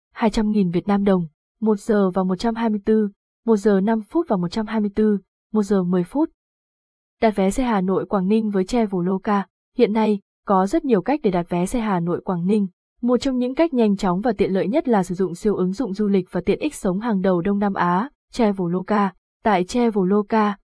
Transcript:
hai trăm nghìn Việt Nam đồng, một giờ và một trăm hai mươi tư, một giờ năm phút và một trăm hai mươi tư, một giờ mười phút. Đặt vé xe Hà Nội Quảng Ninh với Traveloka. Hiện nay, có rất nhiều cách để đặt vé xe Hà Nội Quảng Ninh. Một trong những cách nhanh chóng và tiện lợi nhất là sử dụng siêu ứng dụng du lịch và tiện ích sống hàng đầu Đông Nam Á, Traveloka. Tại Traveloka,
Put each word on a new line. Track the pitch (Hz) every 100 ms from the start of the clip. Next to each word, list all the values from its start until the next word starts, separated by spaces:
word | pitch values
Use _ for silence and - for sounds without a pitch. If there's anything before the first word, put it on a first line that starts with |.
| _
hai | - 220
trăm | 226 214
nghìn | 214 180
Việt | 175 185
Nam | 202
đồng, | 202 190 160 - _ _
một | 214 208
giờ | - 208 190
và | 185
một | 185 180
trăm | 233 226
hai | 233
mươi | 214 208
tư, | 220 208 - _ _ -
một | 220
giờ | 214 196
năm | 202 226
phút | 208 330 349
và | 202
một | 175
trăm | 220 214
hai | 220
mươi | 208 202
tư, | 214 202 - _ _
một | 214
giờ | 196 202
mười | 180 185
phút. | 180 277 320 _ _ _ _ _ _ _ _ _
Đặt | 226 208
vé | 190
xe | 202
Hà | 247 208
Nội | 185 180 -
Quảng | 202 185
Ninh | 220 220
với | 202
Traveloka. | 185 240 214 190 175 190 - 202 190 _ _ -
Hiện | 214
nay, | 220 220 208 - _ -
có | 190 196
rất | 330 294
nhiều | 208
cách | 175 294
để | 214
đặt | 175 170
vé | 175 180
xe | 254
Hà | 220 185
Nội | 170 165
Quảng | - 180 175
Ninh. | 202 190 - _ _
Một | 240 247
trong | 277 254
những | 247 262
cách | 330
nhanh | 247 220 202
chóng | 196 175
và | 247 208
tiện | 165
lợi | 190 170
nhất | 285 330
là | 214
sử | 185 185
dụng | 185 175
siêu | 220 180
ứng | 185
dụng | 196 240
du | 196 208
lịch | 196 180
và | 180
tiện | 175 185
ích | 302 -
sống | 196 180
hàng | 240 196
đầu | 196 180
Đông | 185 202
Nam | 202
Á, | 196 175 180 269 - _
Traveloka. | - 220 196 175 185 190 208 196 - _ _
Tại | 226 190
Traveloka, | 180 247 233 208 185 208 208 220 208 202 _